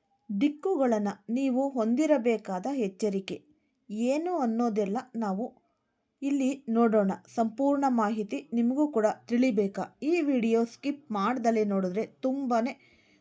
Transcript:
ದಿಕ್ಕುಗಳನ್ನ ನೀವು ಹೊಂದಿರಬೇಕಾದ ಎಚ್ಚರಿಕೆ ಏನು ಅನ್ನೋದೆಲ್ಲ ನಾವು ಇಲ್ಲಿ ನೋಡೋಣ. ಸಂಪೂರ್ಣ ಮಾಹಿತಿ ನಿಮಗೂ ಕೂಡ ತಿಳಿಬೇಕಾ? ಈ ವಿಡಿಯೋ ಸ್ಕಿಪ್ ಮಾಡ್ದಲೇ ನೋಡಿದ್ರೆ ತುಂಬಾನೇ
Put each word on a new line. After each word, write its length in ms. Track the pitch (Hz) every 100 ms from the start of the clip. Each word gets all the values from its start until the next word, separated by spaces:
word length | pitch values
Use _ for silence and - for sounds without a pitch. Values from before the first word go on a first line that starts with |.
| _ _ - 196
ದಿಕ್ಕುಗಳನ್ನ 680 | 285 294 381 349 262 214 202 - -
ನೀವು 400 | 240 269 247 277
ಹೊಂದಿರಬೇಕಾದ 960 | 254 220 247 311 285 233 220 214 185 247
ಎಚ್ಚರಿಕೆ 680 | 277 196 190 214 196 190 - _ _ _ _ -
ಏನು 480 | 208 240 285 339 349
ಅನ್ನೋದೆಲ್ಲ 580 | 247 226 240 208 196 220 - 226
ನಾವು 380 | 214 190 247 - _ _ _ _ _ -
ಇಲ್ಲಿ 420 | 277 277 262 277 -
ನೋಡೋಣ. 440 | 226 233 214 196 - -
ಸಂಪೂರ್ಣ 500 | - 226 220 277 285 277
ಮಾಹಿತಿ 600 | 240 214 220 202 277 -
ನಿಮಗೂ 360 | 233 233 262 302
ಕೂಡ 180 | 262 214 - -
ತಿಳಿಬೇಕಾ? 680 | 233 262 208 196 196 - -
ಈ 180 | 285 349
ವಿಡಿಯೋ 440 | 285 262 226 226
ಸ್ಕಿಪ್ 480 | 233 - 277 285 -
ಮಾಡ್ದಲೇ 520 | 208 202 254 233 226
ನೋಡಿದ್ರೆ 420 | 208 196 185 185 220
ತುಂಬಾನೇ 720 | _ 262 277 262 233 240 - _ _ _ _